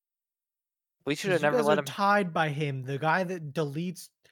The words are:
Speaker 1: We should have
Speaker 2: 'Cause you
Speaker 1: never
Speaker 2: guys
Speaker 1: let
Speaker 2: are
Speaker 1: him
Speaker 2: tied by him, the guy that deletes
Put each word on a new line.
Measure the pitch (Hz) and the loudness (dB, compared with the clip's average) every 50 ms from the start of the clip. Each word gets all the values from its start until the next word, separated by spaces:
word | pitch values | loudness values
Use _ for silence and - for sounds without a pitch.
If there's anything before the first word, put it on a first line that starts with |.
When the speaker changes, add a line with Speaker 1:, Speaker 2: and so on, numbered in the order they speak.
| _ _ _ _ _ _ _ _ _ _ _ _ _ _ _ _ _ _ _ _ _ | _ _ _ _ _ _ _ _ _ _ _ _ _ _ _ _ _ _ _ _ _
Speaker 1:
We | 135 147 | -4 -2
should | 151 - 202 185 | -2 0 0 2
have | 165 | 4
Speaker 2:
'Cause | 147 | 4
you | |
Speaker 1:
never | 147 147 254 | 4 4 4
Speaker 2:
guys | 147 | 4
Speaker 1:
let | 143 151 147 | 4 4 2
Speaker 2:
are | |
Speaker 1:
him | 143 | 2
Speaker 2:
tied | 139 - - 202 202 202 208 202 175 160 | -2 -4 0 2 4 4 4 2 0 0
by | 180 160 156 | 0 0 0
him, | 143 139 156 143 135 131 127 | 0 -2 -2 -2 -4 -4 -6
the | 127 139 135 | -6 -6 -2
guy | 151 156 160 185 190 | 0 0 2 2 0
that | 170 185 180 160 147 139 | -2 -4 -8 -8 -6 -4
deletes | - 160 143 139 156 175 180 170 - - - _ _ _ _ | -4 -4 -2 -4 -4 -6 -6 -8 -10 -14 -20 _ _ _ _